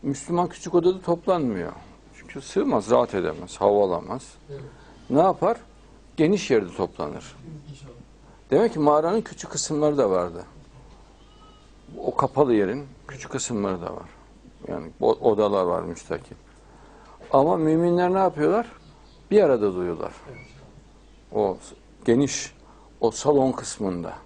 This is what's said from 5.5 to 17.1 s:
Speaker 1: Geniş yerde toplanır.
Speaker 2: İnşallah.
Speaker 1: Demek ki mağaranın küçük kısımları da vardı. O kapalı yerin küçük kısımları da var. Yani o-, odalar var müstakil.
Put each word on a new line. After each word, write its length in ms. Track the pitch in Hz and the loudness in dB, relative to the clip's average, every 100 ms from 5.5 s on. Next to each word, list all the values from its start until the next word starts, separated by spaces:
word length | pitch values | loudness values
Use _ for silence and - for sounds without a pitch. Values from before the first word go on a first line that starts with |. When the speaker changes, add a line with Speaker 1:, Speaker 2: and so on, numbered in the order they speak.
| 233 - - - - - - | -2 -8 -20 -20 -20 -18 0
Speaker 1:
Geniş 340 | 156 202 - | 2 2 2
yerde 240 | 120 92 87 | 2 2 -4
toplanır. 600 | 90 - 76 76 71 - 147 156 147 | -4 -4 -8 -8 -16 -20 -18 -18 -18
Speaker 2:
İnşallah. 220 | 143 - - - - - - - | -20 -20 -20 -20 -20 -20 -20 0
Speaker 1:
Demek 220 | 139 214 | 2 2
ki 60 | 156 | 2
mağaranın 420 | 147 151 160 220 | 4 4 2 -2
küçük 300 | - - - | -4 -12 -10
kısımları 480 | 156 - 151 151 147 | -8 -4 0 0 2
da 120 | 110 | 2
vardı. 340 | 92 87 85 - - - - - - - - - - - - - - - - | 2 -2 -6 -16 -20 -20 -20 -20 -20 -20 -20 -20 -20 -20 -20 -20 -20 -20 -6
O 180 | - - | -4 0
kapalı 380 | 135 131 143 | 0 2 4
yerin 320 | 110 98 131 139 - - | 4 2 -2 -8 -18 -18
küçük 240 | 135 - | -16 -8
kısımları 480 | 131 - 113 101 90 | -8 -4 -2 -2 -4
da 160 | 90 92 | -8 -12
var. 120 | 87 - - - - - - | -16 -20 -20 -20 -20 -20 -10
Yani 180 | 76 80 - | -10 -10 -2
o-, 300 | 120 110 127 | 0 2 2
odalar 340 | 104 104 101 | 2 2 2
var 180 | 90 87 | 0 -2
müstakil. 540 | 87 85 - 82 - - - - - - - - - | -4 -12 -10 -10 -10 -20 -20 -20 -20 -20 -20 -20 -20